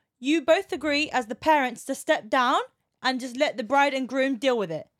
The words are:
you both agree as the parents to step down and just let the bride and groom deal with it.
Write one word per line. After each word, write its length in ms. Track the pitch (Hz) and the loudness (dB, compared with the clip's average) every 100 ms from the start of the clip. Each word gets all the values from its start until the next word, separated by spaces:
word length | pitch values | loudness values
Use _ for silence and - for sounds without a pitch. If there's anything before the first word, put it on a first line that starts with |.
| _ _ | _ _
you 220 | 247 320 | 0 0
both 300 | 262 339 392 | 2 2 0
agree 380 | 320 302 285 302 | -4 -2 -2 0
as 160 | 254 214 | -2 -4
the 100 | 247 | -2
parents 480 | 311 302 254 233 - | 2 4 2 -4 -8
to 100 | 269 | -6
step 340 | - 302 214 | -2 -2 0
down 300 | 269 247 330 508 _ _ _ | 0 2 0 -2 _ _ _
and 180 | 247 254 | -4 -4
just 160 | 254 240 | -4 -2
let 200 | 294 220 | -2 -2
the 60 | |
bride 300 | 214 277 277 | 0 2 4
and 140 | 269 254 | 0 -4
groom 280 | 269 269 247 | 0 0 0
deal 200 | 269 240 | 0 0
with 140 | 180 | -2
it. 160 | 156 - | -6 -10